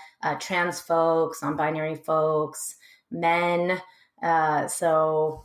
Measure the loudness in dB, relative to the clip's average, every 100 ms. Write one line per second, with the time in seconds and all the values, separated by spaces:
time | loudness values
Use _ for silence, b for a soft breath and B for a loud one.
0 | B B -6 -4 -4 -2 -2 -4 -2 2
1 | 4 4 0 -2 -4 -2 -2 -2 -4 -6
2 | -2 2 2 2 -2 -6 -12 -14 b b
3 | b -2 0 2 2 0 0 -2 B B
4 | B B 0 2 2 0 -2 -2 2 4
5 | 4 2 0 -2